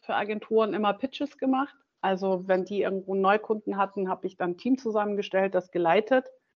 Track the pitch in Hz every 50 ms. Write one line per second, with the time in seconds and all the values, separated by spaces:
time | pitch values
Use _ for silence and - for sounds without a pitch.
0 | _ - - 135 208 208 214 214 - - 220 220 220 214 - 214 208 202 202 -
1 | - 262 - - 294 - - _ 269 262 262 262 285 - - _ _ _ _ _
2 | - 196 190 180 196 190 190 180 190 190 185 185 185 190 208 196 180 185 196 190
3 | 190 - 190 196 190 190 208 214 214 - 220 214 - 196 202 196 196 196 - 202
4 | 190 185 180 - - 185 - - 185 175 175 175 - 247 262 254 - 226 208 214
5 | 208 208 202 202 190 - - 190 190 196 190 180 180 - - 170 170 165 170 208
6 | 214 - 262 262 254 - - _ _ _ _